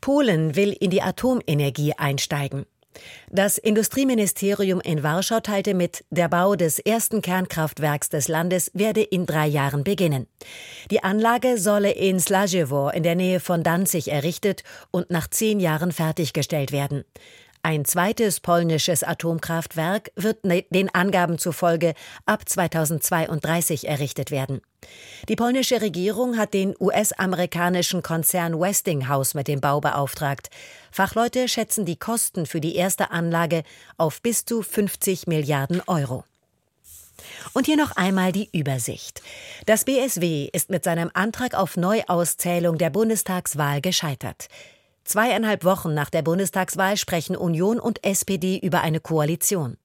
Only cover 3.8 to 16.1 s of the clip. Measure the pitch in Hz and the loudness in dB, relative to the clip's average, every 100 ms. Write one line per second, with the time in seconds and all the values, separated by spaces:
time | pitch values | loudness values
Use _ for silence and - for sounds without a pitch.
3.8 | 220 - 269 233 202 - 196 202 196 180 | 2 2 2 4 2 0 0 2 2 0
4.8 | - 156 151 165 190 226 220 202 208 190 | 0 0 2 0 0 -2 0 -2 0 0
5.8 | 175 - - 160 170 175 185 202 165 - | 0 -4 -4 0 2 4 4 4 2 2
6.8 | - 226 - 220 180 185 185 - 156 - | 0 0 0 -2 0 -2 -2 -2 -2 0
7.8 | 147 143 - 156 139 160 175 180 - 180 | -2 0 -2 -2 0 0 2 0 -2 0
8.8 | 214 208 214 180 175 156 151 147 139 143 | 0 2 0 0 0 0 2 2 0 0
9.8 | 139 196 175 139 - _ - - - - | 0 2 2 2 -4 _ -20 -18 -18 -18
10.8 | - 214 190 208 226 240 254 240 190 208 | -2 -2 2 2 2 4 2 2 2 2
11.8 | 202 - 190 185 - 190 202 180 143 143 | 2 2 2 2 2 2 4 2 2 0
12.8 | 139 - 165 175 185 180 - 170 165 170 | 0 0 0 2 2 0 0 0 2 2
13.8 | 190 175 - 147 147 - 208 190 - - | 2 -2 0 0 -2 -2 -2 -2 -8 -20
14.8 | - 180 180 175 - - 220 208 175 156 | -4 -4 -2 -4 -2 0 0 2 2 2
15.8 | 180 165 160 | -2 0 -2